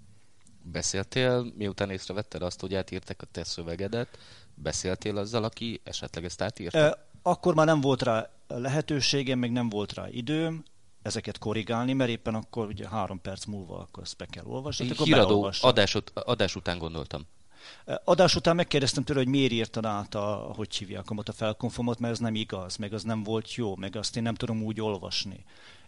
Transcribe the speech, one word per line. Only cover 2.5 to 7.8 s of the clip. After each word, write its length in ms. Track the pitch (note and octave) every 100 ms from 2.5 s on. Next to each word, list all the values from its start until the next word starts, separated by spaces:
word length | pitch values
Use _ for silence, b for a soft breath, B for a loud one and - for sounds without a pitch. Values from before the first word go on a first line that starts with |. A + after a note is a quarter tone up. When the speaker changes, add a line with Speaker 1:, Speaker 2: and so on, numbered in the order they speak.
| -
Speaker 1:
hogy 160 | F#2+ F#2+
átírták 460 | F#2 F2+ - -
a 40 | -
te 120 | -
szövegedet, 760 | E2 - E2+ E2+ G2 A2+ A#2+ B B B B -
beszéltél 640 | D2+ - F#2 F#2 G#2+ G#2
azzal, 260 | G2+ A#2
aki 380 | A2 - A#2 A2
esetleg 420 | - - - - F2
ezt 160 | -
átírta? 360 | F#2 - - E3
Speaker 2:
Ö, 120 | D3+ - - -
akkor 340 | - F3+ F3+ E3
már 100 | D#3
nem 160 | D#3+